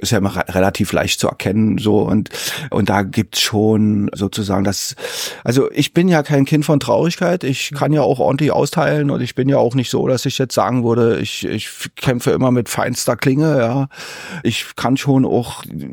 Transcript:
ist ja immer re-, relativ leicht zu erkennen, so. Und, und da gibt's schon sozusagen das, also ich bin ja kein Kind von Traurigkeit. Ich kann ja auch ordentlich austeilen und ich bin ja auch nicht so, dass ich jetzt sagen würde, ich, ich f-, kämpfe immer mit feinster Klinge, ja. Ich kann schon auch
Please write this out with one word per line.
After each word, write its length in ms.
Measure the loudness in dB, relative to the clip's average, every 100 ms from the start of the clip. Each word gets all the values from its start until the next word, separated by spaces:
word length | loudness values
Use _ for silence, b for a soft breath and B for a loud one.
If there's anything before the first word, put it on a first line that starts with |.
ist 100 | 0
ja 60 | 0
immer 180 | 0 -2
re-, 200 | -2 2
relativ 360 | 2 2 0
leicht 280 | 0 0 0
zu 80 | -2
erkennen, 500 | -2 -2 2 2 2
so. 220 | 2 2
Und, 300 | 2 0 -2 B B B -4
und 180 | -2 0
da 140 | 0
gibt's 360 | 0 -2 -2 -4
schon 680 | -2 2 2 4 2 2 -2 -2
sozusagen 480 | -4 -4 -2 0
das, 320 | 0 -2 -8 -10 B B B B
also 260 | 0 2 2
ich 220 | 0 0
bin 140 | 2 4
ja 140 | 2
kein 220 | 4 2 4
Kind 200 | 2 2
von 140 | 2
Traurigkeit. 640 | 2 2 2 0 -2 0
Ich 280 | -2 -4 -4 -2
kann 180 | 0
ja 80 | 2
auch 160 | 2 2
ordentlich 320 | 0 2 2
austeilen 600 | 2 0 0 0 0 0
und 100 | -2
ich 140 | -4 -2
bin 120 | 2
ja 120 | 2
auch 160 | 2 0
nicht 160 | -2
so, 160 | -2 0
dass 180 | 0 -2
ich 140 | -2
jetzt 160 | -2 0
sagen 280 | 0 0
würde, 360 | 2 2 2 2
ich, 260 | -2 -6 -6
ich 220 | -6 -8
f-, 240 | -12 -14 -4
kämpfe 360 | -2 0 0
immer 180 | 2 2
mit 180 | 2 0
feinster 460 | -2 -2 -2 -2 0
Klinge, 440 | 0 2 2 2
ja. 280 | 2 0 -4 B B B B -4
Ich 240 | -4 -4 -8 -4
kann 220 | -2 0
schon 280 | 2 2 4
auch 380 | 2 0 -10 -12 -12 -12